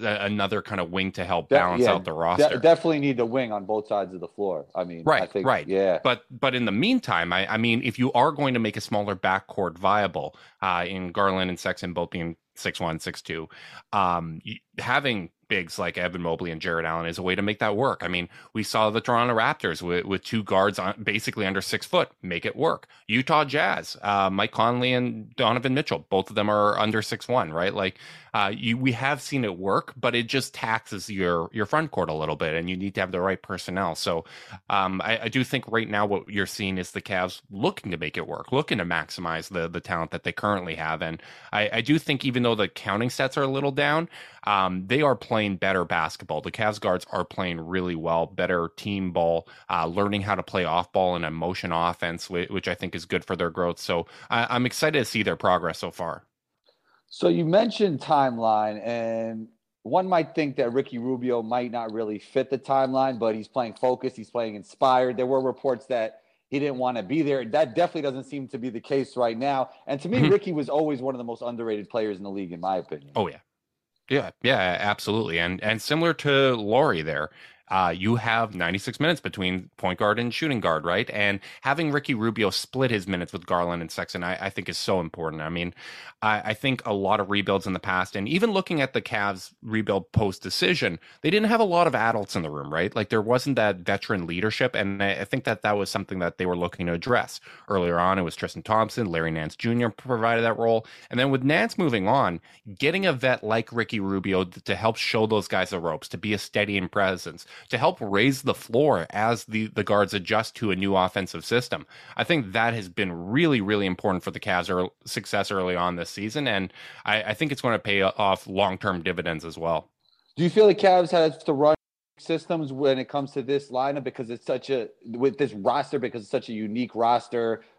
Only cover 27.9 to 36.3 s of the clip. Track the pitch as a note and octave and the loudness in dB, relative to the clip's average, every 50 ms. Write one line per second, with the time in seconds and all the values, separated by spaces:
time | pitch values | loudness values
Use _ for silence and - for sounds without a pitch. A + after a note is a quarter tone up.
27.9 | - - - - - - - - - A2 G2+ G2 G#2+ - - A2+ A#2 B2+ C3 C3 | -4 -6 -12 -20 -20 -20 -14 -6 -2 0 0 0 -2 -2 -2 -2 0 0 2 0
28.9 | B2 A2+ C3 C#3 D3 C3+ - - C#3+ C3+ A#2+ G#2 F2+ F2 F#2+ G2 G2 D3 - - | 0 0 0 -2 -2 -2 -4 -4 -2 -2 -2 -2 -2 -2 0 0 0 0 0 -2
29.9 | - A#2+ A2+ B2 A#2 A#2+ A#2 A2+ - C3+ A#2+ - - - - A2+ A2+ A2+ - - | -6 -4 -2 0 2 0 0 0 0 -2 -2 -2 -6 -6 -2 -2 -2 -2 -4 -6
30.9 | A2 F#2+ - - G#2 F#2+ F#2 F2 F2 E2+ E2 - - A2+ G#2 - - D3+ D#3+ D3+ | -10 -10 -8 -6 -4 0 0 2 2 0 0 -2 -2 -4 -2 0 2 0 0 0
31.9 | - G2 F2 D#2+ D#2 D#2 D#2 D2+ D#2 D2 F2 D#2+ D#2 E2 E2+ F2+ F#2 F2+ F#2+ G2+ | 0 -2 -2 0 -2 -2 -2 -2 -2 -2 -2 -2 -2 -2 -2 -4 -4 -4 -6 -4
32.9 | - - F#2+ F#2 F#2+ F2+ F2+ F#2+ F#2+ - - - G2 F2 - - F2+ F#2 G2 F2 | -4 -2 -4 -2 -2 -2 0 0 -2 -2 -6 -8 -10 -8 -8 -6 -4 -2 -2 -2
33.9 | D#2+ - - G2+ F2 E2 - - - - - - G2+ G2 - - G2 G2 F#2+ F#2+ | -4 -4 -2 -2 -2 -2 -4 -6 -12 -20 -20 -20 -20 -14 -6 -2 0 0 2 0
34.9 | F#2+ F#2 F2 G#2+ A2+ A2 A2+ A2+ - C3+ B2 - - C3 - - G#2+ A2+ A2+ G#2 | -2 -2 -2 -2 -2 -2 -2 -2 -2 -2 -2 0 -2 -4 -4 -2 -2 -2 0 0
35.9 | G#2 G#2 G#2 G2+ G2+ F2+ - - | 0 0 0 0 0 -2 -4 -4